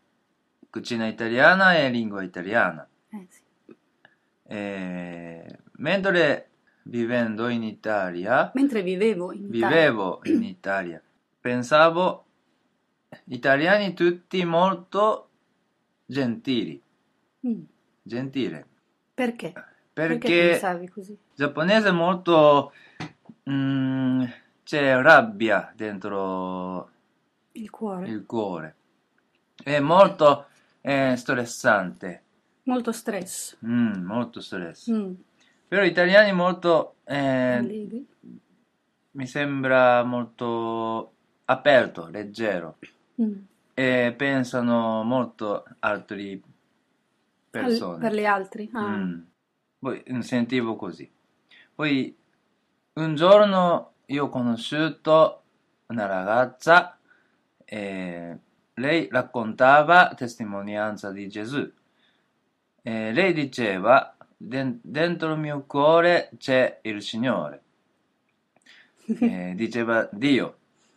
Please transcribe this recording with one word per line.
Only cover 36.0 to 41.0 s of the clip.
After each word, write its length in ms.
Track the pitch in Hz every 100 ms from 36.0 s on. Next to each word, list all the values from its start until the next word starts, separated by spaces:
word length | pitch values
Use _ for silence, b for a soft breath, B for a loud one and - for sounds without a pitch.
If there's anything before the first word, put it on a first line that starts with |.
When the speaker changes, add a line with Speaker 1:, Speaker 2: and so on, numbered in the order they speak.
| 180 202 208
Speaker 1:
molto, 640 | 185 180 180 175 156 - _
eh, 120 | - 143
Speaker 2:
Allegri. 920 | 135 131 127 123 - 214 208 226 285 _ - - _ _ _ _ _ _ _
Speaker 1:
mi 140 | 135 127
sembra 760 | 147 143 139 131 131 127 123
molto 1080 | 120 123 117 - 120 117 113 113 113 113